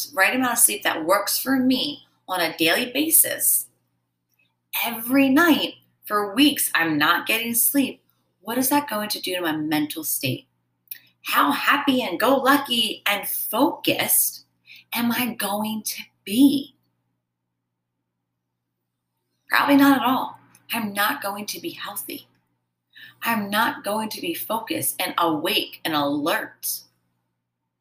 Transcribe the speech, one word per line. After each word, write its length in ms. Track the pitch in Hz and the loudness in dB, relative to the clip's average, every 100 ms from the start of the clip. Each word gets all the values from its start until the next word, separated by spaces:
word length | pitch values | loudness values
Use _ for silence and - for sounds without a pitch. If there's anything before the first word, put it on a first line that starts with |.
| - | -4
right 200 | 185 202 | 2 2
amount 180 | 254 254 | 2 0
of 60 | 226 | 2
sleep 240 | - 202 | 2 2
that 220 | - 160 | -2 -2
works 340 | 160 202 202 - | 2 2 2 -4
for 180 | 254 262 | 0 2
me 500 | 254 240 147 - _ _ - | 2 2 -2 -8 _ _ -6
on 120 | 185 | -2
a 160 | 165 - | -2 2
daily 360 | 160 202 240 | 2 2 0
basis, 760 | 139 320 - - - - - - _ _ _ _ _ _ _ _ _ _ - | -2 2 4 2 0 0 0 -4 _ _ _ _ _ _ _ _ _ _ -6
every 460 | 226 226 233 277 269 | -6 -6 0 4 4
night 440 | 277 339 214 170 - _ _ | 4 4 2 -2 -8 _ _
for 300 | - 208 202 | -4 -4 -2
weeks 360 | 214 294 277 - | 4 4 4 -2
I'm 240 | 165 165 151 | 0 0 2
not 280 | 156 170 - | 2 2 0
getting 280 | 226 233 | -2 -2
sleep, 480 | 233 - 285 220 - _ _ _ _ | 0 2 2 0 -4 _ _ _ _
what 180 | 208 247 | -6 -2
is 100 | 262 | 2
that 200 | 294 285 | 0 0
going 200 | 208 208 | -4 -4
to 120 | - | -4
do 140 | 190 | -4
to 60 | 180 | -2
my 160 | 165 156 | -2 -2
mental 480 | 151 151 147 160 | -2 -2 -2 -6
state? 420 | 147 - 131 120 - _ _ _ - - _ _ | -6 -2 -2 -4 -8 _ _ _ -20 -20 _ _
How 280 | - 269 285 | -2 0 2
happy 500 | 240 - 285 277 254 | 2 2 2 2 0
and 180 | 208 170 | 0 0
go 160 | 247 269 | 2 4
lucky 680 | 247 285 - 240 214 - 202 | 4 2 2 -2 -2 -2 -4
and 200 | 202 - | -2 -4
focused 1160 | - - 220 311 - - - - - - - _ _ - - - | -6 -4 0 0 0 -2 0 0 2 0 -4 _ _ -20 -20 -8
am 160 | 226 233 | -2 0
I 240 | 233 240 | 0 -4
going 480 | - 202 208 214 214 | -4 -4 -4 -4 -6
to 180 | - - - _ | -8 -10 -14 _
be? 500 | - 226 277 277 - _ _ _ _ _ _ _ _ _ _ _ _ _ _ _ _ _ _ _ _ _ _ _ _ _ _ _ - | -2 6 6 4 -4 _ _ _ _ _ _ _ _ _ _ _ _ _ _ _ _ _ _ _ _ _ _ _ _ _ _ _ -2
Probably 280 | - 262 277 | 2 6 6
not 240 | 277 254 | 8 6
at 60 | 240 | 2
all. 320 | 262 - - _ _ - | 0 -4 -12 _ _ -8
I'm 200 | 233 208 | -6 -4
not 300 | 196 214 285 | -2 -2 -2
going 240 | 202 208 208 | -6 -8 -10
to 140 | 175 | -10
be 100 | 170 | -10
healthy. 560 | - 196 208 - 285 - _ _ _ _ _ _ - - - | -12 -12 -12 -12 -14 -16 _ _ _ _ _ _ -20 -20 -8
I'm 280 | 226 226 202 | -4 -2 -2
not 340 | 208 294 - | 0 0 -2
going 240 | 196 220 220 | -4 -4 -4
to 100 | 196 | -6
be 140 | 175 | -8
focused 640 | 160 - 220 226 160 - - | -6 -4 -6 -4 -6 -4 -4
and 140 | 185 - | -4 -2
awake 600 | 165 294 185 175 - - | 0 0 0 -2 -4 -8
and 100 | 160 | -4
alert. 840 | 151 143 147 160 220 - - - - - _ _ _ _ _ _ _ _ _ | -2 -2 -2 -2 -2 -4 -10 -8 -8 -12 _ _ _ _ _ _ _ _ _